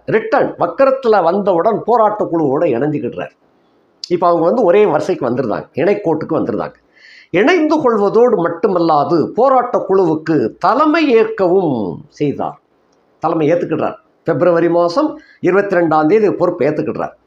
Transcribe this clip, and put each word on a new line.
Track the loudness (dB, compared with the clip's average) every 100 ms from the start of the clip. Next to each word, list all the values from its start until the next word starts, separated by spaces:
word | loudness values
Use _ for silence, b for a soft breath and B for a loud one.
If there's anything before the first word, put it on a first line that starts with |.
ரிட்டர்ன் | -4 -4 0 0 0 -2
வக்கரத்துல | -4 2 2 2 2 2
வந்தவுடன் | 2 0 0 2 2 0
போராட்ட | 0 2 2 0
குழுவோட | -4 -2 0 0
இணைஞ்சுக்கிடுறார். | 0 0 -2 -4 -6 -8 -12 _ _ _ _ _ _ _ -6
இப்ப | -2 2
அவங்க | 2
வந்து | 2 2
ஒரே | 2 4 4
வரிசைக்கு | 2 -2 -4 -2
வந்துருந்தாங்க, | -2 -4 -4 -6
இணைக்கோட்டுக்கு | -4 -2 0 -2 -4 -2 -4
வந்துருந்தாங்க. | -4 -4 -6 -12 _ B B B B
இணைந்து | 0 2 2 2 0
கொள்வதோடு | 0 0 2 4 4 2 -2
மட்டுமல்லாது | -4 -4 -2 0 0 2 0 -2
போராட்ட | 0 2 2 0 -2 0
குழுவுக்கு | 0 0 -2 -2 -2 -2 -2
தலைமை | 0 2 2 2 2
ஏற்கவும் | 2 2 0 0 2 0 -2 -6 -8 -12
செய்தார். | -6 -4 -4 -6 -10 _ _ _ _ _ _
தலைமை | -4 -2 0
ஏத்துக்கிடுறார். | 0 -2 -4 -6 -8 _ _
பிப்ரவரி | -6 0 2 2 2
மாசம் | 2 0 0 -2 -4 B B
இருபத்தி | 0 0 0 0
ரெண்டாம் | 2 2 2
தேதி | 2 2
பொறுப்பு | 0 -2 0
ஏத்துக்கிடுறார். | -2 -2 -4 -6 -8 -10